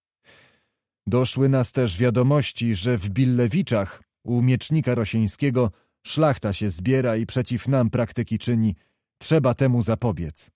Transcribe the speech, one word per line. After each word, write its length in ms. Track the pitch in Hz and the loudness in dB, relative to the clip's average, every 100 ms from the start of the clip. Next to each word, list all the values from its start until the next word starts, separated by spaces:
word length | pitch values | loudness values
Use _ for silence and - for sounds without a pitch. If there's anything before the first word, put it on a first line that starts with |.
| _ _ _ - _ _ _ _ _ _ - | _ _ _ -20 _ _ _ _ _ _ -2
Doszły 420 | 120 131 127 135 | 0 0 2 2
nas 220 | 135 123 | 2 0
też 260 | - 120 85 | 0 -2 2
wiadomości, 800 | 123 113 127 147 135 - 117 101 | 0 2 2 2 0 -2 -2 -2
że 220 | 110 117 | 0 -2
w 120 | 98 | -2
Billewiczach, 960 | 95 127 123 120 160 165 110 95 - - _ | 0 2 2 2 0 0 0 -2 -8 -20 _
u 180 | - 120 | -4 0
miecznika 540 | 127 127 - 156 123 117 | 2 2 0 -2 0 0
Rosieńskiego, 760 | 110 113 104 - 143 131 117 - _ _ - | 0 0 0 0 -2 2 0 -2 _ _ -8
szlachta 480 | - 156 131 107 | 0 2 2 -2
się 160 | 98 104 | -2 -4
zbiera 460 | 82 92 131 123 110 | -2 0 0 2 -2
i 100 | 117 | -2
przeciw 420 | 127 120 120 - | -4 -2 -4 0
nam 220 | 135 117 | 0 2
praktyki 500 | 117 117 - 110 110 | 0 -2 -4 -4 -4
czyni. 360 | - 120 110 92 _ _ _ - | -2 0 0 -2 _ _ _ -10
Trzeba 360 | - 160 127 | 0 2 2
temu 280 | 117 135 120 | 2 2 2
zapobiec. 720 | 104 110 98 82 80 - - | 0 0 -2 -4 -6 -10 -16